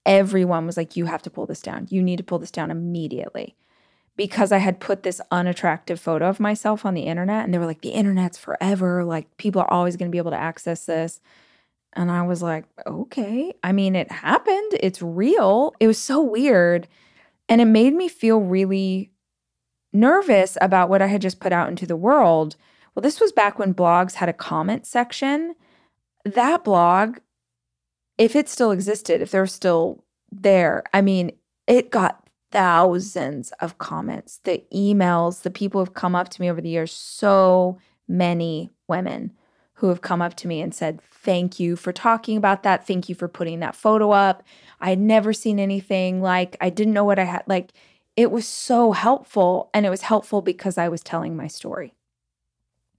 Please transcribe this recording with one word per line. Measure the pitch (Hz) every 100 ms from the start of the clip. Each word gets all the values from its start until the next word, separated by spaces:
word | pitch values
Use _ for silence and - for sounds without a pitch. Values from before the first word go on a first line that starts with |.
| -
everyone | 196 196 190 180 170 165
was | 175
like, | 165 -
"You | 170
have | 160
to | -
pull | - -
this | -
down. | - - 185
You | 190
need | 185 175
to |
pull | 185 175
this | 170
down | - 160
immediately." | 165 175 175 156 123 - - - _ _ _ _ _ _
Because | - 196 - 196
I | 202
had | 196 180
put | - 190
this | 185 180 -
unattractive | 175 180 175 180 156 - 170
photo | - 156 175
of | 196
myself | 208 214 214 214 202
on |
the | 180
internet, | 151 165 185 214
and | 220
they | 175
were | 170
like, | 156
"The | -
internet's | - 202 190 180 -
forever. | - - 185 196 185 180
Like, | 175 165 151 -
people | 208 196
are | 165
always | 175 175 180
gonna | 180
be | 175
able | 170
to | 135
access | 156 165 - 170
this." | - 160 165 - _ _ _ _ _ _ _
And | - 175
I | 175
was | 175 175
like, | 170 160 160 - -
"Okay." | 160 254 - 208 233 330 -
I | 180
mean, | 196 190 185
it | -
happened. | - 151 247 - 381 427 392
It's | 190 185
real. | 170 170 226 415 202 208 302 -
It | 220
was | 220
so | - 269
weird. | 294 214 285 208 175 175 170 _ _ _ _ _ -
And | 226
it | 233
made | 220 247
me | 320 359
feel | - 226 220
really | 190 185 190 196 190 185 202 _ _ _ _ _ _ _ _
nervous | 202 240 359 381 - 190 -
about | 190 190 180
what | 196
I | 196
had | 202
just | 185 185
put | 190
out | 175 170
into | 175 170
the | 165
world. | 196 294 202 165 156 - _ _ _
Well, | -
this | 233 -
was | 440
back | - 214 -
when | 196
blogs | 185 175 170 180
had | - 175
a |
comment | 170 - 160 175 220 -
section. | 247 240 - 269 294 330 330 _ _ _ _ _ _
That | 208 202 247 339
blog, | 214 185 170 185 220 240 _ _ _ _ _ _ _ _ _ -
if | 220 277
it | 294
still | - 233
existed, | 185 196 208 - 165
if | -
there | 190
were | 190
still | - 185 170 165 - _ _ -
there, | 196 196 190 165 - -
I | 196
mean, | 196 190 175 - _ _ -
it | 254 -
got | - 277 - _ _ _
thousands | 208 185 170 185 180 196 180 135 147 - -
of | 165 -
comments, | - 156 - - - -
the | - 175 -
emails, | 190 202 208 180 175 170 180
the | 180
people | 185 202 196
have | 185
come | - 180
up | 180 180
to | -
me | 180
over | 165
the | 165
years, | 165 165
so | - - - 208 196 190 185 180 185 _ _ -
many | 180 175 170 165 156 170 _ -
women | 175 185 - - - _ _ _
who | - 196
have | 175
come | - 175
up | 175
to | 175 175
me | 165
and | 170
said, | - 165 160
"Thank | _ _ - 180 180 -
you | 170
for | 175 -
talking | 180 233 226 226 220
about | 202 196
that. | 202 190 -
Thank | 185 180
you | 175
for | 175
putting | - 170 165
that | 127
photo | - 220 214 208
up. | 202 196 185 _ _ _ -
I | 180
had | 185
never | 208 220 208
seen | 214 226 202
anything | 196 196 190 190 185 185
like, | 185 180 180 -
I | 185
didn't | 175 214
know | 208
what | 202 196
I |
had." | 180 180 -
Like, | 190 180 _ _ _ _ -
it | 233
was | 226 220
so | - - 240 233
helpful, | 185 214 269 - 214 180 185 -
and | 208
it | 202
was | 180
helpful | - 214 - 208
because | 185 180 196 180
I | 170
was | 165
telling | - 165 165
my | 160 -
story. | - - - 147 _ _ _ _ _ _ _ _ _ _